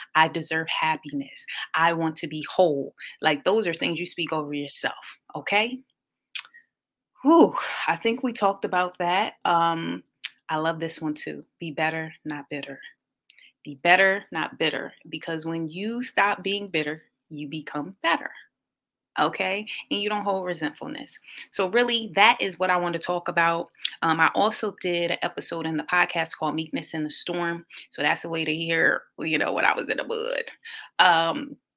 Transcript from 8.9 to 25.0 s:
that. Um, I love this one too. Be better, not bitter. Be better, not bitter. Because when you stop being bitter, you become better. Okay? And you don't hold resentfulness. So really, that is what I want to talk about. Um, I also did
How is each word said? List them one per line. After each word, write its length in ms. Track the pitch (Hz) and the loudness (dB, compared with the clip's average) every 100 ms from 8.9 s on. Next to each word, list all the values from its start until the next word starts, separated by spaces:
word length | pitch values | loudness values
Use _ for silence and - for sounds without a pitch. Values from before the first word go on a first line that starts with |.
| - | -2
that. 380 | 175 185 - - | 0 2 0 -2
Um, 600 | - 170 170 165 165 180 - - - _ - | 2 4 4 2 -2 -6 -10 -12 -12 _ -6
I 100 | 160 | -2
love 220 | 160 160 | 0 -2
this 220 | 160 - | -2 -2
one 140 | 156 151 | -2 -4
too. 300 | 151 147 - - | -6 -8 -14 -10
Be 140 | 165 | -8
better, 420 | 143 160 160 160 - 156 | -2 -2 -2 -8 -10 -10
not 220 | 147 143 | -8 -8
bitter. 320 | 143 139 135 - _ _ _ - - - _ | -10 -10 -14 -18 _ _ _ -20 -20 -20 _
Be 100 | - | -16
better, 540 | 139 170 185 190 196 - | 0 6 8 6 2 -4
not 280 | 165 156 - | -6 -4 0
bitter. 340 | 156 147 - - 175 | 0 0 -6 -12 -14
Because 380 | 160 170 160 160 | -12 -6 -6 -4
when 200 | 165 160 | -4 -4
you 360 | 170 208 240 | -4 -4 -2
stop 400 | 247 - 202 202 | -2 2 2 2
being 240 | 190 202 202 | -2 -4 -2
bitter, 380 | 165 151 160 _ _ - | -2 -2 -6 _ _ -14
you 180 | 147 147 | -10 -8
become 500 | 156 143 147 139 - | -8 -6 -6 -8 -4
better. 300 | 330 339 - - - _ _ _ _ _ _ - | 0 0 -2 -14 -20 _ _ _ _ _ _ 0
Okay? 480 | 156 - 185 196 214 - - | 0 0 -2 -2 -6 -10 -6
And 120 | 196 | -4
you 80 | 208 | -2
don't 160 | 208 202 | -2 0
hold 200 | 190 180 | -2 -2
resentfulness. 760 | 170 151 - 151 - - - - - - | -4 -4 -6 -10 -10 -10 -12 -14 -18 -6
So 200 | - 185 | -2 2
really, 420 | 220 240 233 220 170 | 2 2 0 0 4
that 200 | 214 - | 6 6
is 180 | 196 180 | 0 -2
what 100 | 185 | 0
I 60 | 180 | 2
want 160 | 175 | 0
to 60 | 165 | -2
talk 300 | - 175 175 | -2 -2 0
about. 420 | 170 170 170 - - - - | 2 2 2 -4 -6 -6 -2
Um, 180 | 165 160 | 0 4
I 80 | 160 - | 4 6
also 400 | 208 214 208 190 | 4 4 0 -4
did 280 | 180 175 | -2 0